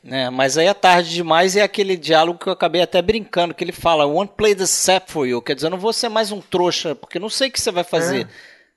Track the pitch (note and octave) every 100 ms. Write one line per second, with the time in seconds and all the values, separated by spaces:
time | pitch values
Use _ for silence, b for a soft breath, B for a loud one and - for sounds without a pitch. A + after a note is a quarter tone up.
0 | A#2+ C3 B2+ B2+ C3+ C#3+ F3 G3+ F#3 F3
1 | E3+ E3+ E3+ D#3+ F#3 F#3+ G3 G#3+ F#3+ F#3
2 | D3 D#3+ E3+ F3 G3 F3+ E3+ E3 E3+ F3+
3 | F3 A3 G3 F3 E3+ - F3 - E3+ D#3+
4 | D3 D#3+ G3 - G#3+ F#3+ F#3 - - F#3
5 | - D#3+ B2+ A#2+ - C3+ D#3 F#3 G#3 A3
6 | A#3 G#3+ G#3 G3+ - F3+ F3+ - E3 C3+
7 | - F3 G#3+ - C4 - - F3 E3+ E3
8 | E3 C3 - B B B B